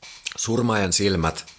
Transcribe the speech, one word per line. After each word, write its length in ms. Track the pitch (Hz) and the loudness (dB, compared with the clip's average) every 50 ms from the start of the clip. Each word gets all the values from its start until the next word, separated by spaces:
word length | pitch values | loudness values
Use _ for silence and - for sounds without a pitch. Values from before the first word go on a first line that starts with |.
| - - - - - - - - | -20 -20 -16 -10 -10 -10 -8 -6
Surmaajan 560 | - 113 113 120 120 117 110 104 98 92 - | -4 -2 0 2 2 2 2 2 2 2 2
silmät 520 | - 101 101 95 85 80 80 - - - - - | 2 2 2 2 2 2 0 0 -2 -8 -14 -16